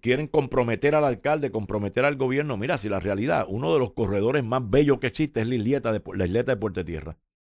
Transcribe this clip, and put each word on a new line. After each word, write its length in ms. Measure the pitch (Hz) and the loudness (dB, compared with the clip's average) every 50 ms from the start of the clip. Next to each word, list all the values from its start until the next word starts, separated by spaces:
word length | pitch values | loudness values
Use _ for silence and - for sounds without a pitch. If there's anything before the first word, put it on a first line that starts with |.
quieren 280 | - 120 127 147 156 - | -2 0 0 0 -2 0
comprometer 680 | - 156 135 127 - 131 120 117 110 - 143 147 151 | 0 0 0 2 0 0 0 0 0 2 2 2 4
al 100 | 151 147 | 4 2
alcalde, 460 | 135 117 - - 143 156 151 143 110 | 2 0 0 0 0 0 0 0 -2
comprometer 540 | - 110 98 - 104 104 104 98 - 123 135 | -4 -4 -4 -2 -2 -2 -2 -2 0 2 2
al 120 | 147 147 | 2 2
gobierno. 400 | 131 131 127 131 143 151 147 120 | 0 0 0 0 0 -2 -2 -2
Mira, 220 | 95 110 156 170 - | -2 -2 -2 -2 -2
si 100 | 101 104 | -2 -2
la 120 | 95 92 | -2 -2
realidad, 460 | 85 101 98 101 117 156 165 131 - 95 | -2 -2 -2 0 0 0 0 0 0 -2
uno 240 | 98 117 143 165 160 | -4 -4 0 2 2
de 60 | 139 | 2
los 120 | 123 98 | 2 0
corredores 520 | - - 110 92 101 98 104 120 139 147 120 | -2 -2 -2 0 0 2 2 2 2 0 0
más 240 | 110 127 131 123 98 | 0 -2 -2 0 2
bellos 280 | 120 143 147 143 135 113 | 4 4 6 4 4 2
que 80 | 135 120 | 0 -2
existe 320 | - - 156 147 - 117 | -2 -2 -2 -2 -2 -2
es 80 | 110 120 | -2 0
la 80 | 127 | 0
isleta 360 | 117 104 123 139 135 - 113 | 0 0 0 0 0 0 0
de 100 | 107 101 | -2 -2
Pu-, 120 | - - 92 | -4 -4 -2
la 100 | 98 92 | -2 0
isleta 260 | 87 98 117 - 135 123 | 2 2 0 0 0 -2
de 20 | 95 | -2
Puerto 240 | 107 101 87 95 85 | -2 -4 -4 -4 -6
Tierra. 340 | 82 82 76 76 80 80 - _ _ _ _ _ | -6 -8 -8 -10 -12 -14 -16 _ _ _ _ _